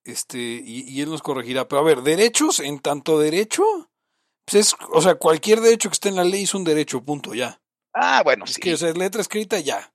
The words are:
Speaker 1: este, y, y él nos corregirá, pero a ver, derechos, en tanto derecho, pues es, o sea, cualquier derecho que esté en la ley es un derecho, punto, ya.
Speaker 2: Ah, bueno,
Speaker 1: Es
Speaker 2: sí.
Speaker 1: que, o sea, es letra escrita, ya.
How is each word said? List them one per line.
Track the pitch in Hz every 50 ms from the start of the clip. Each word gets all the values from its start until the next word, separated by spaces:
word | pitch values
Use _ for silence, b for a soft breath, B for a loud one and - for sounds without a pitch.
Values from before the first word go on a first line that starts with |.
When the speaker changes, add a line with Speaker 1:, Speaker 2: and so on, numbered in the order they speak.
| _
Speaker 1:
este, | - 117 - - - - 123
y, | 120 117 117 120 - - 113 127 131 127
y | 135 135
él | 147 156
nos | 160 147
corregirá, | - 156 139 131 113 120 127 131 123
pero | - 143 139
a | 156
ver, | 160 151 127
derechos, | 123 147 160 175 220 233 226 - 302 311 - -
en | - 139 147 135
tanto | - 151 143 143 - - 160 151
derecho, | 151 156 160 185 214 214 - - 392 440 427 339 302 _ _ _ _ _ _ _ _ _ _ _ _
pues | - - 202 214
es, | - - - - - -
o | 160
sea, | 156 190 165
cualquier | - - 165 160 151 - 214 214 220
derecho | 226 226 233 226 - 202
que | -
esté | - - 202
en | 196
la | 185 180
ley | 180 190 202 202
es | 180 -
un | 196 185
derecho, | 165 151 156 147 - - 127 117
punto, | 139 147 143 - - 107
ya. | 113 123 117 - _ _ _ _ _ _ _ -
Speaker 2:
Ah, | - - - - 233 190
bueno, | 151 127 104 92
Speaker 1:
Es | - -
Speaker 2:
sí. | -
Speaker 1:
que, | - 185 165
o |
sea, | 139 170 165
es | 156
letra | 180 185 196 190 233
escrita, | 185 - - 214 214 190 220 190
ya. | 147 131 120 101 - -